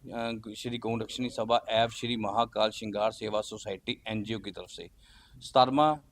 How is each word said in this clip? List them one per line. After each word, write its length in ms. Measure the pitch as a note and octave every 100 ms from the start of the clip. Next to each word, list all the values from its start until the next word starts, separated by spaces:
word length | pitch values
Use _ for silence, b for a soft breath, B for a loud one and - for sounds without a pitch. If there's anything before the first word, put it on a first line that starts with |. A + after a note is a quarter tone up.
| -
ਅ, 260 | A2 A#2
ਗ-, 220 | A2+ A2+
ਸ਼੍ਰੀ 240 | G#2+ B2 A#2+
ਗਊ 200 | A2+ A2+
ਰਕਸ਼ਣੀ 300 | A2+ - B2
ਸਭਾ 360 | - A2+ A#2+ -
ਐਵ 200 | A2 A#2
ਸ਼੍ਰੀ 280 | A2+ A#2 A#2+
ਮਹਾਕਾਲ 540 | G#2+ G#2 A#2 G#2+ G#2+
ਸ਼ਿੰਗਾਰ 420 | - A2 G2+ G#2+
ਸੇਵਾ 300 | A2 A2 G#2+
ਸੁਸਾਇਟੀ 580 | G#2+ A2 G#2+ F#2+ - - -
ਐਨ 160 | A2
ਜੀ 120 | G#2
ਓ 40 | A2
ਕੀ 120 | G2+
ਤਰਫ 160 | F#2 F#2
ਸੇ 200 | - E2+ _ b b b B2
ਸਤਾਰਵਾਂ 560 | - C3 B2+ C#3 D3+ D3+ -